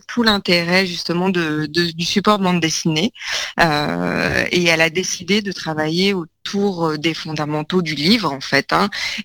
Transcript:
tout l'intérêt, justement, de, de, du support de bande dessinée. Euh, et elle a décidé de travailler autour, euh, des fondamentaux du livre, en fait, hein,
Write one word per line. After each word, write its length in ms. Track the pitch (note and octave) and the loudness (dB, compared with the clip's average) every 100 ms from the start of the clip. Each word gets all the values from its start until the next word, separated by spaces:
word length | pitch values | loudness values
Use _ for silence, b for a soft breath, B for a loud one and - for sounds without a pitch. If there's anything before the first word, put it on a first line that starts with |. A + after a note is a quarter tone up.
| - | -4
tout 160 | - | 0
l'intérêt, 640 | A3+ G3+ G3+ F3 E3+ F#3 F#3+ | 2 2 2 0 2 2 0
justement, 280 | E3+ - E3+ F#3 | -2 -2 0 0
de, 380 | F#3 D#3+ D3+ D3+ | 2 0 0 -2
de, 240 | D#3 E3+ | 0 -2
du 120 | D#3+ | -2
support 340 | E3+ G#3 G3+ G#3 | -2 2 4 4
de 60 | |
bande 160 | F#3+ F3+ | 4 2
dessinée. 520 | D#3+ - F3 D#3 G#3 - B B B B | 0 0 0 0 -2 -4 B B B B
Euh, 840 | E3+ D3 D3 F3 F3 F3+ E2 - - | 2 2 0 -2 -2 0 0 0 0
et 140 | F3+ | 2
elle 160 | E3+ D#3+ | 2 4
a 100 | E3 | 2
décidé 520 | D#3+ F3+ - F3 G#3 | 0 -2 -4 -2 -2
de 100 | G3+ | -2
travailler 600 | - E3 D#3 D#3 E3 G3 | -6 -6 -2 -2 0 2
autour, 720 | F#3+ D#3+ _ - G3+ G3+ F3 E3 | 0 -4 _ -6 -2 0 0 -2
euh, 120 | D3+ | 0
des 160 | D#3+ | -2
fondamentaux 680 | D#3+ E3 D3+ D3 D3+ D3+ F#3 | -4 -4 -4 -2 -4 0 0
du 120 | D#3+ | 0
livre, 380 | D3 D3 A#3 E3+ | 0 2 2 2
en 80 | C3 | -4
fait, 320 | - C#3 - | 0 0 2
hein, 180 | D#3 G3+ B B B | 2 0 B B B